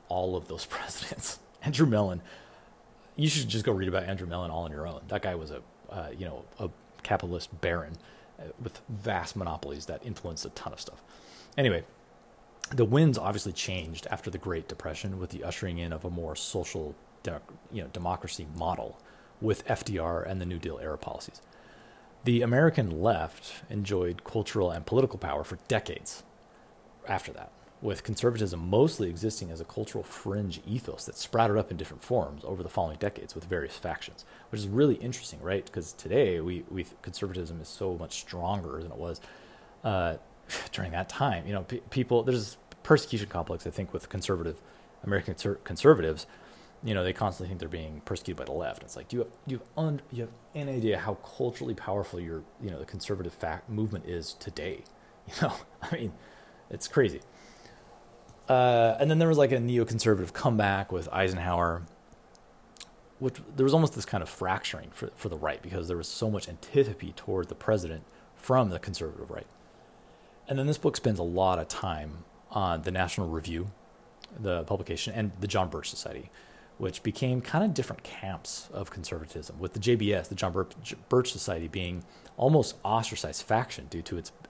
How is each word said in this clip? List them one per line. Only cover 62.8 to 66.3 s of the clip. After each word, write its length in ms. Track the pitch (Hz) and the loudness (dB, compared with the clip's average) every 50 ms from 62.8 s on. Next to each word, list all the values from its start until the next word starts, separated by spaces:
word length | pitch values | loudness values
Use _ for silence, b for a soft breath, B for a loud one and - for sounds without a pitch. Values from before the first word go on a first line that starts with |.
| - - - - - - - - | -18 -18 -20 -20 -20 -20 -10 -4
which 180 | 131 131 131 - - - - | -4 -4 -4 -4 -8 -4 2
there 80 | 139 131 | 4 6
was 80 | 139 143 | 8 8
almost 220 | 165 160 143 - | 8 6 6 4
this 100 | 113 - | 0 -4
kind 180 | - - 95 82 | -2 -2 -2 -2
of 60 | - | -4
fracturing 640 | - - 95 90 95 101 - - - 78 - 71 | -6 -2 0 0 0 0 -2 -4 -6 -8 -10 -12
for, 160 | - - - - - | -12 -10 -10 -10 -8
for 140 | - - 104 | -6 -6 -6
the 80 | 82 76 | -4 -4
right 240 | 78 78 67 - - | -2 -4 -4 -4 -6
because 260 | 87 92 92 82 87 | -6 -6 -4 -4 -2
there 80 | 90 | -4
was 120 | 85 82 - | -4 -4 -4
so 220 | - - 113 110 | -4 -2 0 0